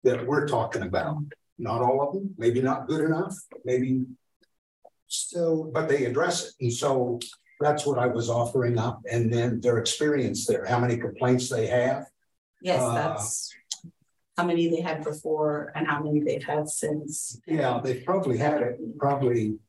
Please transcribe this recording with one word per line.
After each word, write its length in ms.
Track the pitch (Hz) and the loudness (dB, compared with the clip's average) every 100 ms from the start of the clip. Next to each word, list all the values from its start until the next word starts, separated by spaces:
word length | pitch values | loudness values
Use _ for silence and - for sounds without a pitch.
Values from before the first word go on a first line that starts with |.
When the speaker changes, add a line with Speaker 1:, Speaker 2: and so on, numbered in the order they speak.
Speaker 1:
that 200 | 127 120 | 2 2
we're 220 | 120 147 147 | 0 0 2
talking 360 | 120 107 - | 0 -2 -4
about. 340 | 92 - - 151 147 - _ - | -2 -2 -2 -4 -8 -12 _ -10
Not 240 | 123 175 | -4 0
all 200 | 165 139 | 2 2
of 120 | 143 | 0
them, 200 | 196 196 - | -2 -6 0
maybe 240 | 120 120 | 2 4
not 260 | 131 127 120 | 2 0 -2
good 160 | 156 | 0
enough, 320 | 156 165 190 - - - | 2 2 -2 -6 -14 -10
maybe. 400 | 127 127 127 131 127 - _ _ _ _ _ _ - _ _ | -2 0 2 0 -2 -8 _ _ _ _ _ _ -20 _ _
Speaker 2:
So, 560 | - - 175 165 160 156 | -8 -6 -2 2 0 0
Speaker 1:
but 160 | 160 160 | -2 2
they 160 | 143 | 2
address 400 | 123 127 175 170 | 2 0 0 -2
it. 80 | - _ | -6 _
And 120 | 123 | -4
so 460 | 117 147 131 120 120 - - _ _ | 0 0 2 0 -2 -8 -16 _ _
that's 260 | 147 147 | 2 2
what 140 | 143 127 | 0 2
I 80 | 123 | 2
was 220 | 117 117 | 0 0
offering 480 | 120 117 135 120 117 | 0 2 2 2 2
up. 240 | 117 - - | 0 -4 -2
And 200 | 117 113 | 0 2
then 280 | 117 120 113 | 2 2 2
their 180 | 120 117 | 2 2
experience 720 | - - 151 147 110 - - | 0 0 2 2 0 -2 0
there, 180 | 104 | -2
how 140 | - 107 | 2 2
many 160 | 123 | 2
complaints 540 | 117 104 - 123 127 - | 0 -2 0 2 2 2
they 180 | 113 110 | 0 2
have. 380 | 123 123 - - _ _ _ _ _ | 2 2 0 -6 _ _ _ _ _
Speaker 3:
Yes, 200 | 185 139 | 0 2
Speaker 1:
Uh, 120 | 120 | 2
Speaker 3:
that's 600 | 117 - 104 107 - - - _ - 165 _ _ _ _ - | 0 -2 -2 -4 -6 -8 -16 _ -12 -12 _ _ _ _ -2
how 80 | |
many 240 | 175 170 165 | 0 2 2
they 100 | 165 | 0
had 240 | 165 151 | -2 -4
before 720 | 151 147 160 156 151 147 131 | -4 -6 -2 0 2 0 -4
and 100 | 151 | -4
how 160 | 160 151 | -2 -2
many 200 | 151 151 | 2 2
they've 220 | 151 - | 2 -2
had 260 | - 151 151 | -2 -2 -2
since. 680 | - 151 151 147 - - - | -4 -2 -2 -4 -8 -10 -12
Speaker 1:
Yeah, 360 | - 160 131 120 | -4 0 0 0
they've 220 | 131 123 | -2 -4
probably 320 | - 185 135 117 | 0 0 0 2
had 240 | 147 151 | 2 2
it 360 | - - - - | 0 -4 -10 -2
probably 600 | 139 139 131 117 107 110 | 0 2 2 2 0 -4